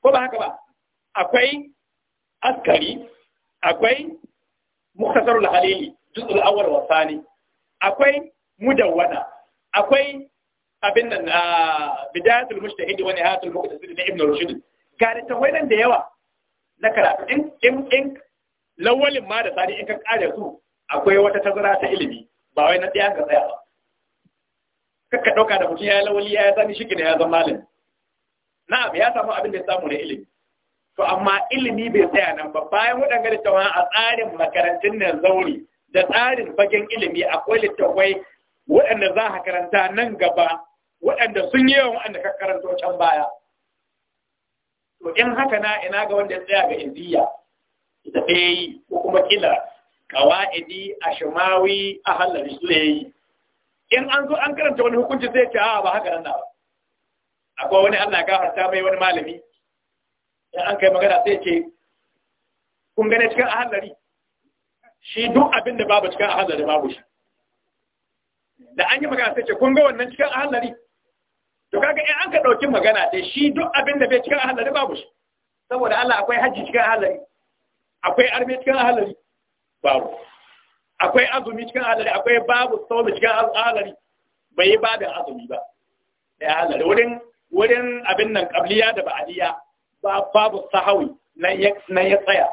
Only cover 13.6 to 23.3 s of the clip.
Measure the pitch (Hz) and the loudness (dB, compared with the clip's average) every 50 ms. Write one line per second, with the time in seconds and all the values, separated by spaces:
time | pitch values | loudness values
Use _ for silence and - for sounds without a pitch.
13.6 | - - 151 147 - 180 170 170 180 180 - 170 156 147 147 147 175 170 - - | -8 -8 -10 -12 -16 -14 -8 -6 -6 -4 -2 0 0 0 2 0 -2 -6 -6 -12
14.6 | _ _ _ _ _ _ _ _ 226 226 226 233 233 233 254 240 254 277 285 320 | _ _ _ _ _ _ _ _ 0 0 0 -4 -8 -8 -4 0 0 0 0 0
15.6 | 302 277 220 214 226 247 240 - - - _ _ _ _ _ _ _ _ _ _ | 0 0 2 2 4 4 2 2 0 -4 _ _ _ _ _ _ _ _ _ _
16.6 | _ _ _ _ - 220 214 214 - - - - 190 - 254 294 302 - - _ | _ _ _ _ -2 0 2 4 4 2 2 0 -4 -4 -2 -2 -2 -4 -8 _
17.6 | - 240 254 269 269 - 240 269 277 277 269 - - _ _ _ _ _ _ _ | 2 2 2 2 -2 0 0 0 0 -2 -8 -12 -20 _ _ _ _ _ _ _
18.6 | _ _ _ _ 170 214 247 262 285 285 285 269 202 196 208 226 226 196 - 180 | _ _ _ _ 0 2 2 4 2 0 0 -2 -6 -4 -4 -4 -4 -4 -2 -2
19.6 | 185 185 - 220 220 - 214 - - - 226 226 190 156 - - 214 - - - | -4 -4 -4 -8 -8 -8 -8 -8 -4 -2 -2 0 0 -2 -4 -6 -10 -12 -12 -14
20.6 | _ _ _ _ _ _ 143 - - 196 196 196 202 202 196 202 196 202 196 208 | _ _ _ _ _ _ -6 0 2 4 4 6 4 4 2 0 -2 -2 -2 0
21.6 | 202 196 196 190 - 196 190 180 156 131 117 117 - _ _ _ _ _ _ - | 0 0 0 0 0 -2 -2 -2 -4 -6 -6 -10 -16 _ _ _ _ _ _ 2
22.6 | 147 - 185 180 180 190 190 202 196 202 202 160 147 147 | 2 4 4 2 0 -2 -2 0 0 0 0 -2 -2 2